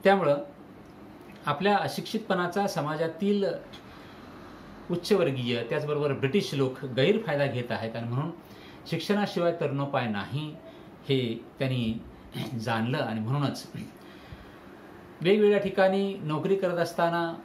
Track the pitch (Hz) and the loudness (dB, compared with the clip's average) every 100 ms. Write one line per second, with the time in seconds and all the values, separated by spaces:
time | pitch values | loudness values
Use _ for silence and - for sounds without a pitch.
0 | 190 196 156 143 - - - - - - | 6 6 6 2 0 -14 -20 -20 -20 -20
1 | - - - - - 147 190 202 151 - | -20 -20 -20 -10 -4 0 4 4 2 -4
2 | 170 220 - 185 175 - 202 175 147 156 | -4 -6 0 0 0 0 0 0 -2 0
3 | 165 165 202 202 185 - - - - - | -2 0 2 2 2 -2 -8 -18 -18 -18
4 | - - - - - - - - - 175 | -18 -18 -18 -18 -18 -18 -18 -18 -4 -4
5 | - 202 156 131 120 120 117 151 147 143 | 2 4 4 2 0 -2 0 -2 -2 0
6 | 147 135 135 135 131 139 131 131 135 117 | 0 0 2 2 0 0 0 0 -6 2
7 | 143 220 226 143 139 120 120 107 113 117 | 4 4 2 0 0 0 -4 -4 -4 -6
8 | 117 123 160 165 - - - - - 165 | -4 -2 -2 -6 -16 -20 -20 -18 -6 -6
9 | - 202 196 - 170 165 143 139 139 139 | 0 0 0 0 0 0 -2 -2 0 0
10 | 120 104 95 131 151 151 - - - - | 0 -2 -4 -6 -6 -10 -16 -18 -20 -20
11 | - 135 123 113 - - 135 131 113 113 | 0 2 2 -4 -8 -4 0 0 0 -2
12 | - - - - - 120 113 113 117 147 | -6 -18 -14 -8 -6 -6 -2 0 0 0
13 | 120 110 110 143 135 - - - - - | -2 -2 -2 0 0 -4 -10 -12 -14 -14
14 | - - - - - - - - - - | -20 -20 -18 -18 -18 -20 -20 -20 -20 -20
15 | - - 165 214 208 202 196 190 190 196 | -20 -2 4 6 8 6 2 4 4 4
16 | 196 196 151 151 180 190 190 170 165 - | 0 -2 -2 -2 2 2 2 0 -2 2
17 | 170 170 170 165 | 2 2 -2 -4